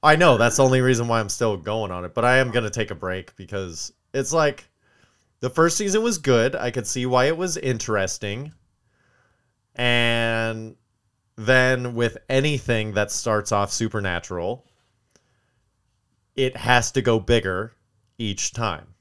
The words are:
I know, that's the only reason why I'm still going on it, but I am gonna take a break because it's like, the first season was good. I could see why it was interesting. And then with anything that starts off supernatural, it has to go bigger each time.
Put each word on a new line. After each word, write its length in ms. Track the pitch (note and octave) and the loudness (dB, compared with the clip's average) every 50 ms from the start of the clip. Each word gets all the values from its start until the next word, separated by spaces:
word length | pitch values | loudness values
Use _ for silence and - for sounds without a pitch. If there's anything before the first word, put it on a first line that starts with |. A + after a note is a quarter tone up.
| - | 6
I 100 | D3+ D#3 | 6 6
know, 220 | D#3 F3+ E3+ C3 G#2+ | 6 6 6 6 6
that's 200 | A2+ A#2+ A#2 - | 4 2 4 4
the 60 | C3+ | 4
only 180 | C3 C3 C3 | 4 4 4
reason 260 | B2+ B2+ B2+ A#2 A#2+ A#2 | 4 4 2 2 0 0
why 120 | A#2 A2+ | 0 0
I'm 100 | A2 G2 | 0 -2
still 280 | - - A#2+ A2+ G#2 F#2+ | -4 -2 -2 -2 -2 -2
going 340 | D#2 G#2 G#2 A2+ A2 F#2+ | -4 -6 -4 -4 -4 -6
on 140 | F2+ F2+ F2+ | -6 -8 -10
it, 80 | F2+ - | -8 -4
but 100 | - A2+ | 0 2
I 140 | B2 B2+ C3 | 4 4 4
am 140 | C3+ B2 | 2 2
gonna 180 | A2 A#2+ A2 G#2+ | 0 -2 -2 -2
take 220 | - A#2+ A2 G2 | -4 -6 -6 -6
a 40 | G2+ | -6
break 400 | D#2+ - F#2 F#2 F#2+ F#2 - _ | -8 -6 -6 -6 -6 -8 -12 _
because 560 | _ G2 F2 G#2 G2 F#2+ F2+ E2 D2+ - - _ _ _ _ _ | _ -16 -10 -8 -8 -8 -8 -10 -12 -14 -14 _ _ _ _ _
it's 180 | C3+ C3 - | -6 -4 -2
like, 380 | D#3 E3 D#3 D3 C#3+ - - _ _ _ _ _ _ _ _ _ _ _ _ _ _ _ | 0 0 0 0 -2 -4 -16 _ _ _ _ _ _ _ _ _ _ _ _ _ _ _
the 80 | - B2+ | -8 -6
first 260 | - - D#3+ E3+ E3 - | 0 2 2 2 2 0
season 240 | G#3+ G3 F#3+ A3 A3 | -2 0 0 0 0
was 140 | A#3+ A3 E3+ | 0 -2 -2
good. 360 | C#3+ C#3 B2+ A#2 A2+ B2 - | 2 2 4 4 4 2 0
I 160 | - - B2 | -2 -6 -4
could 160 | A#2+ B2+ A2 - | -4 -4 -6 -4
see 180 | - C3 B2 | -6 -4 -2
why 200 | B2+ B2 B2+ B2+ | 0 2 2 4
it 100 | C#3+ E3 E3 | 2 2 0
was 200 | F3+ F#3 D#3+ F3+ | -4 -4 -6 -4
interesting. 960 | - C3+ B2+ A2+ - - A2 G2+ F#2+ F#2+ - - - G2+ G2+ A2+ C#3 D#3 - _ _ _ _ _ _ _ _ _ _ _ _ _ _ _ _ _ _ _ _ _ _ _ _ | -2 -4 -4 -2 -2 -2 0 0 0 -2 -4 -6 -6 -8 -6 -8 -10 -14 -16 _ _ _ _ _ _ _ _ _ _ _ _ _ _ _ _ _ _ _ _ _ _ _ _
And 1000 | - A#2+ B2 A#2+ A#2+ A#2+ A#2 A#2 A#2 A#2 A2+ A2+ A2+ A2+ A2+ A2+ A2 A2 A2 - _ _ _ _ _ _ _ _ _ _ _ _ | -2 0 2 2 2 2 2 0 0 0 -2 -2 -2 -2 -4 -4 -8 -10 -14 -16 _ _ _ _ _ _ _ _ _ _ _ _
then 600 | - A2 A2 B2+ C3 B2+ B2+ C3 B2 B2 B2 A#2+ | -10 0 4 4 6 6 4 2 0 -2 -6 -2
with 220 | A2+ A#2+ A#2 - - _ _ | 0 0 0 -2 -4 _ _
anything 640 | C3+ C3+ C3+ D3+ D3 C3+ - - A#2+ A2 G#2+ G#2+ G#2 | 0 0 2 2 -2 -2 -2 0 0 0 0 -2 0
that 180 | G#2 G#2 G#2 | -2 -2 -2
starts 400 | - - - A#2 G#2+ G#2 G2+ - | -4 -6 -2 -2 -2 -2 0 0
off 200 | - G2+ G2+ G2+ | 0 0 0 0
supernatural, 920 | - - A#2 A2 - A2 G2 F#2+ F2 F2 - - F#2 F2 E2+ F#2 A#2 C3 _ _ _ _ _ _ _ _ _ _ _ _ _ _ _ _ _ _ _ _ _ _ _ _ _ _ _ _ _ _ _ _ _ _ _ | -2 -4 -4 -2 -2 -4 -4 -2 -4 -4 -6 -8 -8 -6 -6 -6 -6 -8 _ _ _ _ _ _ _ _ _ _ _ _ _ _ _ _ _ _ _ _ _ _ _ _ _ _ _ _ _ _ _ _ _ _ _
it 200 | - C3+ B2+ - | -2 -2 -2 -2
has 360 | - - A#2+ B2 B2 A#2 - - | -4 2 4 4 4 4 2 -4
to 80 | C#3 | -2
go 180 | A2+ A#2+ A#2 A2+ | 2 2 2 0
bigger 540 | F#2+ - A#2+ A#2 - F#2+ F#2 F#2 G#2 A2+ _ _ _ _ _ _ _ _ _ _ | 2 2 0 2 2 -2 -4 -4 -6 -8 _ _ _ _ _ _ _ _ _ _
each 360 | A#2 G#2+ G2+ - - - - | -8 -8 -6 -6 -6 -8 -6
time. 340 | - A#2 G#2+ F2 D2+ - - - _ | -4 -4 -4 -4 -6 -10 -20 -20 _